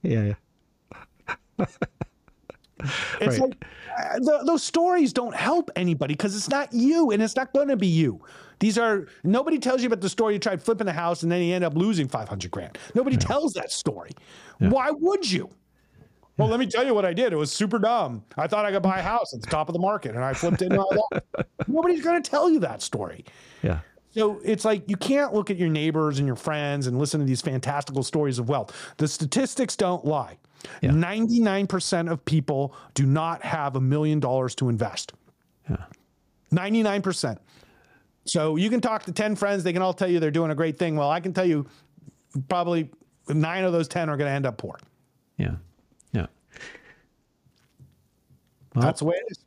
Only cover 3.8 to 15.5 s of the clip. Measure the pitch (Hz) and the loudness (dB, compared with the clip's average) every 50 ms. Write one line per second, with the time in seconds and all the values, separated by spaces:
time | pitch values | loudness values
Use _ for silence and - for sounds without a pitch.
3.8 | - - - - - - - - 262 269 302 285 247 294 339 294 - - - 339 | -14 -10 -8 -6 -6 -4 -4 0 2 2 2 2 2 2 0 0 0 0 0 2
4.8 | 339 359 359 359 302 247 - 262 240 233 - - 160 214 311 349 320 - - - | 2 4 4 4 4 2 2 -2 -4 -4 -6 -4 -2 0 0 0 0 -2 -4 -2
5.8 | 180 180 165 135 147 131 151 147 - 208 196 214 190 - 277 277 285 - - 240 | 0 0 0 0 0 -4 -2 -2 -2 -4 -4 -4 -4 -2 -2 -2 -2 -2 0 2
6.8 | 233 269 320 330 330 254 208 202 220 220 - 262 262 - - 277 285 277 269 208 | 4 4 4 4 4 4 4 2 2 2 0 -2 -4 0 2 2 2 2 2 2
7.8 | 190 185 165 165 160 131 101 82 - - - - - - - _ - 220 202 226 | 2 4 4 4 4 2 0 -4 -10 -20 -20 -20 -20 -20 -4 _ 2 2 4 4
8.8 | 233 226 214 202 170 - - - - 165 202 240 277 320 320 269 226 247 254 262 | 2 2 2 0 -2 -6 -16 -4 0 2 2 2 4 2 0 0 2 2 2 2
9.8 | 240 254 226 196 180 190 - - 226 214 208 202 202 226 190 170 - - 226 196 | 2 0 0 0 -2 -4 0 2 2 2 2 0 0 -2 -2 -2 0 0 0 0
10.8 | 226 190 160 156 170 170 175 170 165 170 175 180 175 170 180 180 180 165 147 160 | 0 -2 -2 -2 -2 -2 -2 0 0 0 0 2 2 0 0 0 0 0 0 0
11.8 | 180 214 220 170 147 131 - 131 110 101 110 98 90 90 - - - - - - | 0 2 2 0 0 -2 -4 -6 -6 -6 -8 -8 -8 -8 -8 -8 -10 -10 -14 -16
12.8 | - - - 220 262 269 - - - - 233 285 311 294 - 175 131 - - - | -18 -2 0 0 2 2 2 2 2 2 0 0 0 0 -2 -4 -8 -6 -8 -4
13.8 | - 160 113 92 82 - - - - - - - - - - _ - 190 233 269 | -4 -4 -6 -6 -12 -16 -18 -20 -20 -20 -20 -20 -20 -20 -4 _ 2 4 4 4
14.8 | 254 294 311 294 311 359 403 392 349 233 185 160 - - | 2 0 0 0 0 0 0 0 0 0 -2 -2 -4 -6